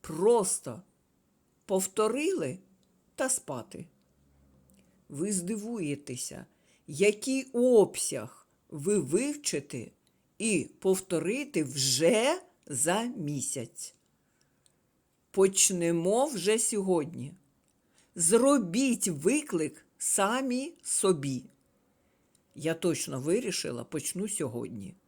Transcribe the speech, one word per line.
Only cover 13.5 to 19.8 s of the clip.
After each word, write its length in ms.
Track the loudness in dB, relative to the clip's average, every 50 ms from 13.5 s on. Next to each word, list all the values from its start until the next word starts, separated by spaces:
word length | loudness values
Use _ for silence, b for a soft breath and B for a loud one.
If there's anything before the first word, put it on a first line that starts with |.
| -6 -6 -8 -10 _ -16 -16 -16 -16 _ _ _ _ _ _ _ _ _ _ _ _ _ _ _ _ _ _ _ _ _ _ _ _ _ _ _
Почнемо 960 | 2 4 4 4 4 4 2 2 2 2 0 2 2 2 2 2 2 2 2
вже 320 | 0 -2 -2 0 0 2 2
сьогодні. 760 | 0 0 0 -2 0 2 2 2 0 -2 -6 -10 -10 -12 -12 -16 _ _ _ _ _ _ _ _ b b b b b b b
Зробіть 920 | 0 2 4 6 6 6 6 6 4 2 0 0 0 2 2 2 0 0 -2
виклик 800 | -2 0 2 2 2 2 -2 -2 -2 -2 -2 -2 -4 -10